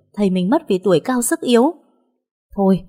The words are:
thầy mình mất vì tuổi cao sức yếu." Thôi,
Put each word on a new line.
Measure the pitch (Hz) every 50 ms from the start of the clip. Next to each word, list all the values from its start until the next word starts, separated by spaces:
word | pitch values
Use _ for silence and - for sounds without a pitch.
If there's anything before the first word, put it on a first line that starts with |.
| _ _ _ 202
thầy | 208 190
mình | 185 185 180 185
mất | 262 330 320 -
vì | 202 185
tuổi | - 208 180 147
cao | - - 254 247
sức | 240 - 330 330
yếu." | 330 269 240 226 240 311 349 - _ _ _ _ _ _ _ _ _ _ _ _ _ _ -
Thôi, | 202 196 190 190 180 -